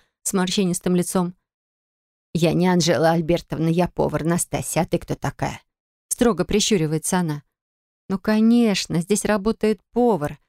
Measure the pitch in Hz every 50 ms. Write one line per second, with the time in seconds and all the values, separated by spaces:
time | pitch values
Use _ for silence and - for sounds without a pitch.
0 | _ _ _ _ _ - - 185 185 185 - 208 190 175 180 - - 185 180 175
1 | 170 - - 190 180 175 - _ _ _ _ _ _ _ _ _ _ _ _ _
2 | _ _ _ _ _ _ - 160 170 160 151 160 180 185 180 175 147 170 143 117
3 | 165 160 170 170 160 151 170 165 - - 151 135 160 165 165 180 175 170 - -
4 | 147 143 151 147 147 165 170 165 - - - 139 127 - - 156 160 - - 156
5 | - - 139 - - 139 - - - 135 117 - - _ _ _ _ _ _ _
6 | _ _ - - 247 233 185 156 175 - 196 214 - - 220 165 160 147 160 151
7 | - - 190 180 175 156 147 147 - _ _ _ _ _ _ _ _ _ _ _
8 | _ - 190 190 - 214 214 214 220 226 240 240 233 214 190 - - - 160 170
9 | 165 - 208 202 - - 214 208 190 220 220 - - 214 214 - _ _ - 233
10 | 247 240 202 147 147 147 147 - _